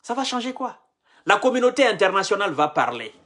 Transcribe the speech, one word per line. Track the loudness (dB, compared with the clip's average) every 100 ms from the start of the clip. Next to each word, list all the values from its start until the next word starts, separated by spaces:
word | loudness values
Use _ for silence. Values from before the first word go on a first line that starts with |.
Ça | -6
va | -6
changer | -4 -4 -6
quoi ? | -8 -10 -10 _ _ _ _ 0
La | 2
communauté | 2 2 0 4 2
internationale | 4 2 2 0 -2 -2
va | 0 0
parler. | 0 -2 -4 -12 -16